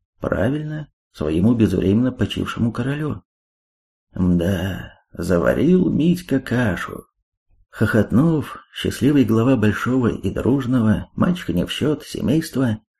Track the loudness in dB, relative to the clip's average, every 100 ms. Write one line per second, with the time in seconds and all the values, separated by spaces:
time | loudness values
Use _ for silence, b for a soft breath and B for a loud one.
0 | _ _ -4 0 0 -2 -6 -10 -12 _
1 | _ -8 -2 2 2 4 2 2 2 2
2 | 0 -2 -4 -2 -6 -2 -2 -2 -4 -4
3 | -6 -8 -12 _ _ _ _ _ _ _
4 | _ -2 2 2 0 -2 -4 -8 -12 -20
5 | _ -8 -2 2 2 2 4 4 4 2
6 | 2 0 -2 -4 -2 -2 0 -2 -6 -12
7 | -16 _ _ _ _ _ _ -2 0 2
8 | 2 2 2 0 -4 -12 -18 -8 -6 0
9 | 2 4 4 2 2 4 2 0 0 0
10 | 0 0 -4 -2 0 0 0 2 2 0
11 | -2 -2 0 0 -2 -2 -4 -2 -2 -2
12 | -6 -6 0 0 -2 -2 -2 -2 _